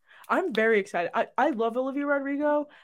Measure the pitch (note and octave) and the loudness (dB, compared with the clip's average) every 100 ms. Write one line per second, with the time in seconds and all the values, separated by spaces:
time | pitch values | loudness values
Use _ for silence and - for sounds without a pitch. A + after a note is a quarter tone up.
0 | _ - - A#3+ F#4 A3 A3 A3 G3 F3 | _ -16 -2 0 0 2 2 2 0 -2
1 | E3+ A3+ - - C#4 A#3 A3+ A#3 C4 C4 | -2 -2 -2 0 0 2 -2 -2 -4 -2
2 | C#4+ C#4+ C#4 C#4+ D4 D4 D4 - | -2 -2 -2 -2 0 0 -2 -10